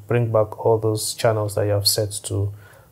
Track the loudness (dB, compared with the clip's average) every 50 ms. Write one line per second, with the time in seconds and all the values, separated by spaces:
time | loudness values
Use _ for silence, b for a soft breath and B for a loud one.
0 | -4 -2 0 0 0 2 2 2 2 0 -2 -2 2 2 2 2 2 0 -2 -2
1 | -4 -6 -6 0 2 2 2 2 -2 -2 -2 -2 0 0 0 2 2 0 0 0
2 | -2 -4 -4 -10 -8 -6 -4 -2 -2 -4 -6 b b b b b b b